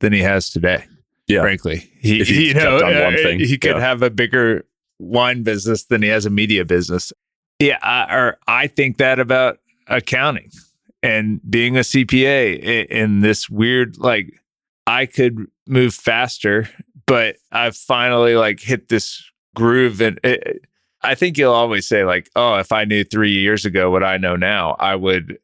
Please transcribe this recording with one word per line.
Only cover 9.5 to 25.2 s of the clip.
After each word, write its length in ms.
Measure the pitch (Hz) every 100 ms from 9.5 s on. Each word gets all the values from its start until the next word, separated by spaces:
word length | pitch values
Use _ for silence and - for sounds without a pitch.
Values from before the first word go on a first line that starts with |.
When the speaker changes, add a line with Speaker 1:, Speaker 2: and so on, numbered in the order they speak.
| - _ _ -
Speaker 1:
accounting 600 | 120 - 131 143 123 - - - _ _ _
and 380 | 123 110 107 107 -
being 260 | 113 120 127
a 60 |
C 220 | 120 139
P 220 | 120 131 131
A 260 | 139 113
i-, 340 | 78 104 117 95
in 300 | 113 110 101
this 280 | 104 107 -
weird, 480 | 107 113 127 123 -
like, 420 | 123 110 90 - _ _ _ _ -
I 200 | 120 131
could 400 | - 127 113 101 _ -
move 280 | 131 123
faster, 720 | - - 113 123 - 104 104 110 - - 139 -
but 300 | 123 113 - _
I've 260 | 117 120 -
finally, 600 | - 123 123 120 120 117
like, 240 | 110 101
hit 280 | 107 123 -
this 400 | 110 - - - _ _ -
groove. 440 | 117 123 123 101
And 200 | 113 -
it, 400 | - - - - - _ _ _
I 120 | -
think 240 | 131 180 147
you'll 140 | 135
always 340 | 117 117 101 -
say, 180 | 107
like, 260 | 92 90 -
"Oh, 220 | - 120 101
if 160 | 92
I 120 | 110
knew 200 | 107 104
three 260 | 98 107 104
years 340 | 98 98 107
ago 280 | 101 92 92
what 100 | 92
I 140 | 95 95
know 180 | 92
now, 400 | 87 92 104 82 -
I 160 | 98 98
would 420 | 95 92